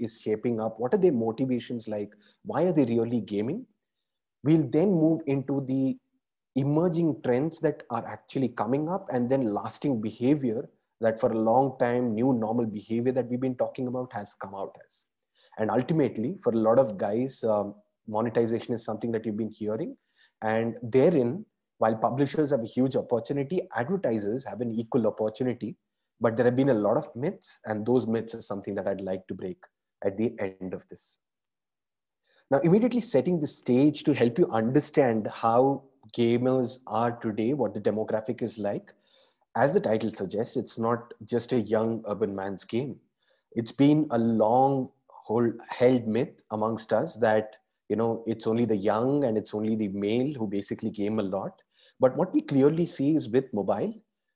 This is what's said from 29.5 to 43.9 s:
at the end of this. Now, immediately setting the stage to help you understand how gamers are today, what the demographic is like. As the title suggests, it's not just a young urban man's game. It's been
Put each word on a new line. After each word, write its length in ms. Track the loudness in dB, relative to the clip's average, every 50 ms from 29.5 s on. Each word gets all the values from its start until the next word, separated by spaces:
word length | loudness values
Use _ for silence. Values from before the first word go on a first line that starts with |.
| -8 -10 -14 -20 _ _ _ _ _ _ -4
at 120 | -4 -2
the 180 | 0 -2 -2 -2 -4
end 340 | -8 -8 -8 -8 -10 -8 -8
of 100 | -10 -12 -14
this. 300 | -20 -20 -20 -20 -20 _ _ _ _ _ _ _ _ _ _ _ _ _ _ _ _ _ _ _ _ _ _ _ _ _ _ 0
Now, 80 | 2 4
immediately 440 | 6 6 6 6 4 2 0 -2
setting 360 | -2 2 2 2 4 2 0 0
the 80 | -2
stage 560 | -4 -8 -4 0 2 4 6 6 4 4 2
to 100 | 2 2
help 240 | 2 4 4 2 4
you 120 | 2 2 2
understand 800 | 2 2 2 2 2 0 0 2 2 4 4 4 4 0 -2 -4
how 520 | -4 0 2 4 6 6 6 4 4 0 -4 -12 _ _ -20 -8 -2
gamers 640 | 0 2 2 2 2 2 2 2 2 0 -2 -6 -10 -10 -4
are 240 | -2 0 0 0
today, 420 | -2 -4 -6 -4 -2 -2 0 0 0
what 180 | 0 -2 -2
the 80 | -2 -2
demographic 640 | -2 0 0 0 -2 -2 -2 -2 -2 -4 -6 -4
is 160 | -6 -6 -6 -4
like. 340 | -4 -4 -4 -6 -8 -14 -20 _ _ _ _ _ _ _ _ _ _ _ 0
As 160 | 2 2 2
the 80 | 2 2
title 300 | 2 2 0 0 -2 -4
suggests, 460 | -4 -6 -6 -4 -4 -4 -4 -4 -4
it's 220 | -6 -6 -6 -6 -4
not 340 | -2 0 -2 -2 -4 -10 -18 -18 -8
just 280 | -4 -4 -4 -2 -2
a 100 | -2 -2
young 420 | 0 0 0 0 0 0 -2 -4 -4
urban 260 | -6 -4 -2 -2 -4
man's 300 | -4 -4 -6 -8 -8 -10
game. 380 | -10 -6 -4 -4 -4 -6 -8 -12 _ _ _ _ _ _ _ _ _ _
It's 200 | -8 -6 -6 -2
been 340 | 2 4 6 6